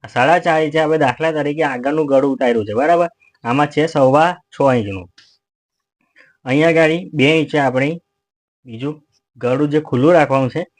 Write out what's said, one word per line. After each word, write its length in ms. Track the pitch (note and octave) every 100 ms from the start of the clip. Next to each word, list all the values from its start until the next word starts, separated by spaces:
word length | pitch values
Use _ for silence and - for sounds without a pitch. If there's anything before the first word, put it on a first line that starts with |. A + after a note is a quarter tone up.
આ 60 | - -
સાડા 240 | C3 F3
ચાર 180 | E3+ D#3+ D#3
ઇંચે 140 | D#3
આપણે 180 | D#3 D#3 C#3
દાખલા 260 | - D#3+ D#3
તરીકે 260 | D3 D3 D3
આગળનું 400 | B2+ C3 D#3 D3
ગળું 240 | C3+ C#3 C3
ઉતાર્યું 320 | B2+ A#2 G#2
છે, 100 | G#2+
બરાબર? 300 | D3+ E3+ E3+ _ _ _
આમાં 280 | A#2 C3 D3
છે 140 | - D#3+
સવા 420 | D#3 C3 C#3+ E3 F3 _
છ 40 | - C#3 B2
ઇંચનું. 280 | G2+ F#2+ F2+ _ _ _ _ _ _ _ _ _ _ _ _ _ C3
અહીંયા 280 | C#3 D#3+
આગળ 240 | D#3+ D#3 E3 F#3
બે 180 | D3+ C#3 D#3+
ઇંચે 180 | D3 D3+
આપણે 300 | C3+ B2+ C#3 E3+ _ _ _ _ _ _ B2+
બીજું 300 | A2+ C#3 D3+ _ _ _ A#2
ગળું 340 | A#2+ C3 D3
જે 80 | D3+ D3+
ખુલ્લું 260 | B2 C#3+ F3
રાખવાનું 340 | C#3 C3+ C3 D#3
છે 120 | F3+